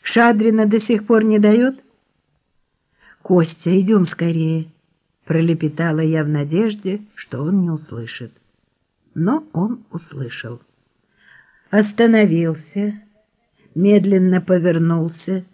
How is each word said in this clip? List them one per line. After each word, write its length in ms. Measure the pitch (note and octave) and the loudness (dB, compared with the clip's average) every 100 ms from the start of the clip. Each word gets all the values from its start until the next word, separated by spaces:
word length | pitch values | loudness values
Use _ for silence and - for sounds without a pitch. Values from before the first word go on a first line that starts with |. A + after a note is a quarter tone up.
Шадрина 640 | - A3+ A#3 G#3+ A3 A3 G#3+ | -2 2 2 4 2 2 2
до 140 | A3 | 0
сих 260 | G#3+ A3 G#3 | 0 -4 2
пор 180 | A3+ | 2
не 160 | A3 G#3+ | 4 4
дает?» 360 | G#3 A3 B3+ C4+ _ _ _ _ _ _ _ _ _ _ _ _ _ _ | 4 4 2 -4 _ _ _ _ _ _ _ _ _ _ _ _ _ _
«Костя, 560 | - F3+ E3 - E3+ F#3+ | 0 2 2 -4 0 0
идем 260 | F#3+ G#3+ E3+ | 2 2 0
скорее», 680 | - E3+ E3 D#3+ D#3+ D#3+ _ _ _ _ _ - | -2 -4 -2 -2 -4 -6 _ _ _ _ _ -4
пролепетала 760 | D#3+ E3 D#3+ D#3 D3+ E3+ D#3 | 0 0 0 -4 -4 -4 0
я 240 | D#3+ D#3+ | 0 -2
в 60 | D3 | -2
надежде, 720 | D3+ C#3+ E3 A3+ G#3 F#3 G#3 - - | -2 -2 -2 -2 -4 -8 -8 -10 -20
что 260 | - A#2+ | -14 -8
он 200 | D3+ G3 | -2 -2
не 80 | F3 | -2
услышит. 600 | D#3 D#3+ A#2 A2+ - A#2 _ _ _ _ _ _ _ _ D3+ | -4 -8 -14 -12 -14 -16 _ _ _ _ _ _ _ _ -4
Но 220 | F3 D4+ - | -2 -2 -4
он 320 | E3 G#3 - _ | -6 -6 -6 _
услышал. 680 | E3 - C3+ A#2+ - A#2 A#2+ _ _ _ _ _ _ _ - _ _ _ | -16 -14 -12 -12 -12 -14 -16 _ _ _ _ _ _ _ -20 _ _ _
Остановился, 1300 | G3+ G#3 - A#3 A3+ G3+ E3 E3+ D#3+ - G3+ G#3 G#3 _ _ _ _ _ _ _ D#3+ | 0 0 2 4 4 4 2 0 -4 -8 -6 -6 -8 _ _ _ _ _ _ _ 0
медленно 640 | G3 G#3 F#3 F#3+ F#3 F3+ | 4 4 4 2 4 2
повернулся 1040 | F3+ F3+ F3 E3 E3 E3+ E3 - - F#3+ F3+ | 2 0 2 2 0 0 -4 -6 -6 -8 -8